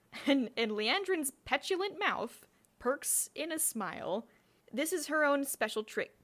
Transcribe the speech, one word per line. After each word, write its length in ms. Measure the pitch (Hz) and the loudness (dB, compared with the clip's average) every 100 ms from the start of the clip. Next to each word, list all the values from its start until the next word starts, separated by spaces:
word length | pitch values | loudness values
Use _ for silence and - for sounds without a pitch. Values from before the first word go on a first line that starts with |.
| _ | _
<laughs> 120 | - - | -4 4
And, 240 | 277 220 - | 4 4 0
and 140 | 226 | 0
Leandrin's 600 | 208 214 359 381 359 277 - - | 0 2 0 2 0 0 -6 -2
petulant 540 | 285 - 359 403 330 | -2 0 0 -2 0
mouth 460 | 392 190 233 - - _ _ - | 0 0 -4 -8 -20 _ _ -6
perks 500 | 247 285 - - - - | -2 0 0 0 -2 -4
in 160 | 320 | -4
a 80 | 320 | 0
smile. 680 | - 226 185 - - 196 233 _ _ _ _ | -2 -2 -6 -6 -2 -4 -4 _ _ _ _
This 180 | 214 311 | -4 -2
is 140 | 359 294 | -2 0
her 160 | 311 | 2
own 220 | 294 285 277 | 4 4 0
special 380 | - 220 220 | -2 -2 -2
trick, 300 | 214 - - _ | -4 -4 -4 _